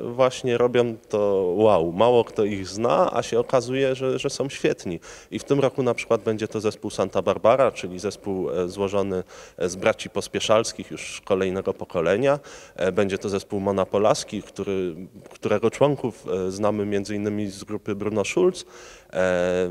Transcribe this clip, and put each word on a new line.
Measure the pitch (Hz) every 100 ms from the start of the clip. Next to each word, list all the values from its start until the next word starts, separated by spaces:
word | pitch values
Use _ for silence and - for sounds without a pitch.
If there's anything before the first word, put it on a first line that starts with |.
właśnie | 117 120 131 - 127 117
robią | 123 120 120 110 -
to | 107 101 98 90 90
wow. | 110 92 85
Mało | 87 117 120
kto | 107 -
ich | 104 98 90
zna, | 98 117 151 180
a | -
się | - 117
okazuje, | 120 131 120 131 135
że, | 131 131 131
że | 143
są | - 139
świetni. | - 160 - - 82 - - -
I | 101
w |
tym | - 139
roku | 135 -
na | 123
przykład | 113 - 113
będzie | 117 107 107
to | 110
zespół | 104 - 107
Santa | - 98 98
Barbara, | 95 90 107 131 123
czyli | - 92 90
zespół, | 98 - 104 95 76
e, | 85 90
złożony, | 92 98 101 98 92 - - - -
e, | 92
z | 95
braci | 110 - -
Pospieszalskich, | 101 - 98 - 110 113 - 95
już | 76 - -
kolejnego | - 95 95 95 95
pokolenia. | - - 90 82 101 139 143 - - - -
E, | 92
będzie | 92 101 95
to | 107
zespół | 95 - 104
Mona | 98 98 92
Polaski, | 101 107 151 - 104
który, | - - 98 95 90 80 95 98 -
którego | - 117 104 113
członków, | - 143 139 123 - - 95 92
e, |
znamy | 95 104 107 101
między | 101 101 104
innymi | 104 104 104
z | 95
grupy | - 104 -
Bruno | 101 104 104
Schulz. | 95 - 180 - - - - - -
E, | - 92 90 90 90 90